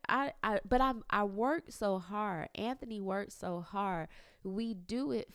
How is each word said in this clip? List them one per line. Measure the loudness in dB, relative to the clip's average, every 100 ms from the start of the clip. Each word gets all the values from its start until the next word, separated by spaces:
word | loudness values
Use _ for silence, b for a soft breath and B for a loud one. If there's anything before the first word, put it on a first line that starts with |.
| 0
I, | 2 2 0
I, | 2 2
but | 4 6
I, | 6 2 0
I | 2 2
worked | 2 2 2 -2
so | -2 2 2
hard. | 0 -2 -2 -2 -4 -4
Anthony | -4 -4 -6 -6
worked | -2 -2 -4
so | -6 -6 -4
hard | -4 -2 0 -2 -4 B B B
we | -6 -2 -2
do | -4 -4 -2 0
it | -2 -4